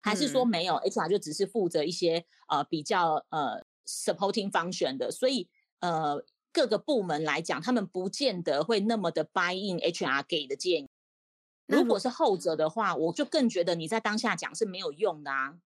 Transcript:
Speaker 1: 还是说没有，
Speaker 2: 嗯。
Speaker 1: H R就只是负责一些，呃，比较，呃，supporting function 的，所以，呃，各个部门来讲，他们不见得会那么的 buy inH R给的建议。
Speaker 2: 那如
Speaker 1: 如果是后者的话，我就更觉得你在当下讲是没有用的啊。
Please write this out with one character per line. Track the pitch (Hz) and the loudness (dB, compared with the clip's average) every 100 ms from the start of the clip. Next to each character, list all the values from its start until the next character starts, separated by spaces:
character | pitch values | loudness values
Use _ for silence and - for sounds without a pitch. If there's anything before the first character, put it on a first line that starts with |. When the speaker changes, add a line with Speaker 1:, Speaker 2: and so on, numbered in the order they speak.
Speaker 1:
还 | - 208 | 0 0
是 | 285 | 2
说 | 262 247 | 2 2
没 | 175 180 | 2 0
有， | 160 | 0
Speaker 2:
嗯。 | 190 | 0
Speaker 1:
H | 214 | -2
R | 165 | 0
就 | 196 | 0
只 | - | -2
是 | 151 190 | -4 -2
负 | 226 180 | 0 0
责 | 165 | 0
一 | 151 | -2
些， | 170 170 165 - _ - | 0 0 0 -4 _ -2
呃， | 147 | -2
比 | 143 160 | 0 -4
较， | 151 196 170 156 - | 0 2 2 0 -2
呃， | 160 135 107 - _ - | -4 -2 -4 -12 _ -12
supporting | - - 175 196 202 196 | -6 -4 0 0 0 0
function | 190 170 180 139 135 | -2 -2 -2 -2 -2
的， | 127 | -4
所 | - 262 | 0 0
以， | 262 180 _ _ _ | 0 -4 _ _ _
呃， | 180 165 151 143 - _ _ | -2 0 0 -2 -6 _ _
各 | - 247 | 0 2
个 | 202 | 2
部 | - 262 | 2 0
门 | 185 151 | 2 -2
来 | 156 147 | 0 0
讲， | 170 151 | 0 -2
他 | 165 | 0
们 | 247 190 | 0 0
不 | 185 190 | -4 -6
见 | - 269 185 | 0 0 0
得 | 170 139 | 0 0
会 | 165 220 | 2 2
那 | 208 226 | 2 0
么 | 175 | 0
的 | 165 156 | -2 -2
buy | - 175 185 | 0 0 0
inH | 202 175 - 175 165 | -4 0 -2 -2 0
R | 135 | -2
给 | 139 165 135 | 0 -4 -4
的 | 139 | -6
建 | 180 165 | 0 0
议。 | 139 _ _ _ _ _ _ _ - | -2 _ _ _ _ _ _ _ 2
Speaker 2:
那 | 269 | 4
如 | |
Speaker 1:
如 | 240 | 4
果 | 202 | 2
是 | 247 | 0
后 | 240 302 185 | 2 2 2
者 | 175 156 | 0 0
的 | 156 | 0
话， | 226 202 156 | 2 0 2
我 | 160 | 0
就 | 165 269 | 0 0
更 | 320 240 | 2 2
觉 | 185 | 2
得 | 175 | 0
你 | 170 160 | 0 0
在 | 220 | 0
当 | 214 214 | 0 0
下 | 240 175 | 0 -2
讲 | 156 | -4
是 | - | -4
没 | - 180 | -4 -4
有 | 180 | -8
用 | 147 202 156 | -2 -2 -2
的 | 143 | -4
啊。 | 135 135 170 | -4 -4 -8